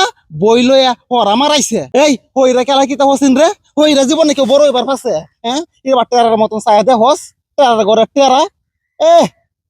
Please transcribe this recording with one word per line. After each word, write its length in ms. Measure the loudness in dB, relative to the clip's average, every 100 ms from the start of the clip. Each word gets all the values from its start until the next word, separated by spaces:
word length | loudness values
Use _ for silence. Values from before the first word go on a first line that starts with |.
| -2 -6 _ -4
বই 240 | 0 2
লইয়া 300 | 2 2 0 -2 -6
পড়া 260 | -2 0
মারাইছে। 460 | 0 0 -2 -4 -6 -4
এই 180 | 0 0 -2 _ -2
হইরা 260 | 0 0
কেলা 200 | 0 0 -2
কিতা 180 | 0
হসিন 280 | 0 2 2 2
রে? 120 | 0 -2 _ -2
হইরা 240 | 0 2
জীবনে 300 | 0 0 0
কেউ 100 | 0
বড় 180 | 0 2
হইবার 200 | 2 0
পাছে? 300 | -4 -6 -6 -6 -8 _
হ্যাঁ, 180 | -8 -8 -8 _
এবার 200 | -4 -2
টেরার 320 | 0 0 0 0
মতন 220 | -2 -4
ছায়া 240 | 0 0
দে 120 | 2
হস, 260 | 2 0 -2 -6 _ _ -2
টেরার 280 | 0 0
ঘরে 200 | 0 0
টেরা। 380 | 0 0 0 2 -2 -6 _ _ _ -4
এ, 160 | 2 2 2 -4 _ _ _